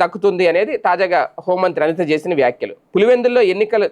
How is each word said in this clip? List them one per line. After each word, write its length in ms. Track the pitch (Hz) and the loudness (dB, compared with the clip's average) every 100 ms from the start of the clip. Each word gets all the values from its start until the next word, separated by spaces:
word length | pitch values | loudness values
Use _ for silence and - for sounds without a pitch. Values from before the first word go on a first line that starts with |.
దక్కుతుంది 420 | 175 180 202 185 180 | -2 0 -2 2 2
అనేది 260 | 170 214 269 | 2 0 -2
తాజాగా 440 | 196 180 190 170 131 - | -2 0 0 0 -2 -6
హోంమంత్రి 400 | 175 180 185 160 | -4 -2 -2 0
అనిత 180 | 151 165 165 | -2 -2 -2
చేసిన 240 | 156 175 | -2 -2
వ్యాఖ్యలు. 400 | 165 160 - 113 - _ 180 | 0 0 -2 -8 -12 _ 0
పులివెందుల్లో 440 | 220 247 240 240 | 2 4 2 2
ఎన్నికలు 440 | 208 185 214 226 196 | 2 0 0 0 0